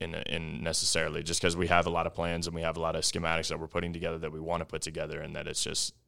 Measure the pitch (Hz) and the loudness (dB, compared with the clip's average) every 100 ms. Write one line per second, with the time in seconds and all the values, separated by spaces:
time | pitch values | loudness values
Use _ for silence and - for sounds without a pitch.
0 | 82 80 - 82 80 80 82 80 - 85 | -6 -6 -4 -4 -4 -4 -2 2 2 2
1 | 80 78 80 85 90 85 85 87 87 85 | 2 0 -2 2 2 4 6 6 6 4
2 | 82 - 85 85 85 82 82 82 82 80 | 0 0 -2 0 -2 -2 -2 0 0 2
3 | 78 87 85 82 80 80 80 87 87 85 | 0 2 2 2 0 -4 -4 -2 -2 -2
4 | 85 82 80 78 80 85 80 80 80 80 | -2 -2 -4 -4 -2 -2 -2 -6 -4 -4
5 | 76 76 78 76 73 73 - 78 - - | -4 -4 -6 -6 -4 -4 -2 -2 -4 -6